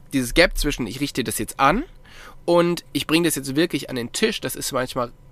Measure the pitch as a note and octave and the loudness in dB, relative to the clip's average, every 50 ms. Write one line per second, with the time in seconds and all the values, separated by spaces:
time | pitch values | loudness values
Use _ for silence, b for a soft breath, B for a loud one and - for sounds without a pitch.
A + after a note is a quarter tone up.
0 | - - - C3+ B2+ A#2 - D#3 E3+ F#3+ - - - D3 C#3 - C3 - B2+ C3 | -8 -4 -2 -2 -2 2 4 4 4 4 4 0 0 0 0 -2 -4 -6 -4 -4
1 | D3 C#3 - - B2 A2+ G#2+ - A2+ - - - C3 C#3 D#3 A3+ D#4 - - - | -6 -4 -2 -4 -4 -2 -4 -4 -6 -6 0 2 4 4 4 4 0 -4 -10 -18
2 | B B B B B B B B - - E3+ F3 E3+ F3 F3 E3 - - - C#3+ | B B B B B B B B 0 2 4 4 4 4 2 -2 -6 -6 -6 -6
3 | C3+ - D3+ E3 F3 E3 C#3+ D3 C3+ C#3 C3 C#3+ E3+ F3 - C#3+ C#3+ - C3 B2+ | -2 2 2 4 4 2 0 -2 -4 -2 0 0 0 0 0 -4 -6 -6 -6 -6
4 | A#2 A#2+ - - - A3+ G#3+ - - C3+ - - - - - B2+ B2+ B2+ - C3+ | -6 -6 -2 0 0 0 0 -2 -6 -6 -6 -6 -6 -4 -2 -2 -4 -2 -4 -4
5 | B2 A#2 - - - - | -4 -4 -6 -14 -20 -20